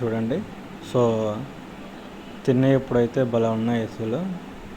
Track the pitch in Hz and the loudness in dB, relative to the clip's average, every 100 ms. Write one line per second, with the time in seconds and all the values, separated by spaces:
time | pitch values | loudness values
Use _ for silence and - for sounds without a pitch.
0 | 120 113 113 160 214 - - - - 127 | 0 0 0 -2 -4 -10 -14 -14 -2 4
1 | 120 110 107 107 139 - - - - - | 4 4 0 -2 -8 -12 -16 -16 -16 -14
2 | - - - - - 127 135 135 131 120 | -16 -16 -16 -8 2 4 6 4 4 2
3 | 117 139 123 117 113 110 113 117 107 - | 4 2 2 4 2 2 2 0 -2 -4
4 | 113 131 190 175 - - - | -2 -2 -2 -6 -10 -14 -14